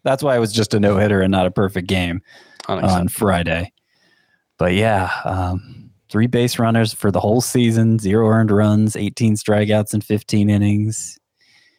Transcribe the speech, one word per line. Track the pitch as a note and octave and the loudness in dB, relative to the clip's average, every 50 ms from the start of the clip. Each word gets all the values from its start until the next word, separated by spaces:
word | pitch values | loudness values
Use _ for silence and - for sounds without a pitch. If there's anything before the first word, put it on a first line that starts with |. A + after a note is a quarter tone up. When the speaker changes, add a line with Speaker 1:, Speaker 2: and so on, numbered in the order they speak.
| - | -2
Speaker 1:
that's | C3+ C3+ C3+ | -2 -2 0
why | D3+ C#3 B2+ | 0 0 0
it | A#2+ | 0
was | A2+ G2+ | 0 0
just | G#2 A2+ G#2 - A#2+ | -2 -2 -2 0 0
a | G#2 | 0
no-hitter | G2+ G2+ G2+ F#2+ G#2+ G#2 G2+ F#2+ | 2 2 2 2 2 2 2 2
and | F#2 F#2+ | 2 2
not | F#2+ F#2 F#2 | 0 0 0
a | F#2 | 0
perfect | - G#2+ G2+ F#2 - F#2 F2 F#2+ | 0 -2 -2 -2 -2 -6 -4 -2
game | F#2+ F#2 F2+ F2 F2 F#2 - _ - - - _ _ - - - | -2 -2 -2 -4 -6 -8 -10 _ -20 -20 -20 _ _ -16 -10 -8
Speaker 2:
Unacceptable. | G2 F2+ F#2 F#2+ F#2 F2+ | -6 -2 -2 0 0 0
Speaker 1:
on | F2+ - | 0 -2
Friday. | - - A2 G2 F#2 F2 E2 E2 D#2+ E2 E2+ - _ _ _ _ _ _ _ _ _ _ _ _ _ _ _ _ _ - | -2 -2 0 0 0 0 0 -2 -4 -4 -4 -8 _ _ _ _ _ _ _ _ _ _ _ _ _ _ _ _ _ -2
But | E2 F2+ F2+ | -2 0 2
yeah, | G2+ A2 A2+ G#2 F#2+ E2+ D#2+ - - - | 2 2 2 2 0 -2 -4 -6 -6 -6
um, | - F#2+ F#2+ F2+ F2+ F#2 F#2+ - - - - - - _ _ _ - | -6 -4 -4 -4 -4 -4 -6 -8 -12 -18 -20 -20 -20 _ _ _ -4
three | - G#2+ A2+ | -2 0 0
base | B2 A#2+ A#2+ B2 B2 - - | 2 2 0 0 0 0 0
runners | A#2 A2+ A2+ A2+ A2 G#2+ | 0 2 2 2 0 0
for | - - - G2+ | -2 -2 -2 0
the | F2+ E2 | 0 0
whole | - G#2 A2+ B2 | 0 2 2 0
season, | - - - B2+ A#2+ A2+ A2+ A2+ A2+ A2+ A2+ G#2+ | 0 0 0 0 2 2 2 2 2 2 2 0
zero | G#2 F#2+ G#2 A2+ A2+ G#2+ | 0 0 2 2 4 4
earned | A2 A2+ A2 G#2+ | 4 2 2 2
runs, | G2+ G#2 G#2+ G#2 G#2+ G#2+ G#2+ G#2 - | 2 2 4 4 2 2 2 0 -2
eighteen | - G#2 G2+ - - A#2 A2 G#2+ | -4 -6 -6 -4 0 0 0 0
strikeouts | G2+ - G#2+ G#2 G#2 G#2 G#2 G#2 G#2+ G#2 - - | 0 0 0 0 0 2 2 0 0 0 -2 -4
in | G#2 | -6
fifteen | - - G#2+ G#2+ - - A2+ G#2 G2+ G#2 | -4 -2 -4 -4 -2 -2 0 0 2 2
innings. | G#2 G2+ G#2 G#2 G#2 G#2 G#2+ G#2+ G#2+ - - - - - _ _ _ _ _ _ _ _ _ _ _ | 2 2 2 2 0 0 -2 -4 -6 -8 -10 -14 -16 -20 _ _ _ _ _ _ _ _ _ _ _